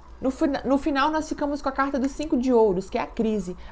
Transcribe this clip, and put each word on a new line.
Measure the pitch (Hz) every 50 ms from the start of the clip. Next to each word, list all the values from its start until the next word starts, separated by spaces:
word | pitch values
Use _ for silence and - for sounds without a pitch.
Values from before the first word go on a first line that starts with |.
| - - - -
No | 220 262
fina-, | 262 - 320 285 269 - -
no | 247 277
final, | 277 - 320 277 269 277 311
nós | 311 311 302 -
ficamos | 302 - 294 285 294 285
com | - 277
a |
carta | 269 277 269 277 285
do | 254 247 269
cinco | - - 302 311 311
de | 247 247 262
ouros, | 247 226 220 208 180 185 196 -
que | -
é | 233
a | -
crise. | - - - 226 220 214 208 175 175 180 - - -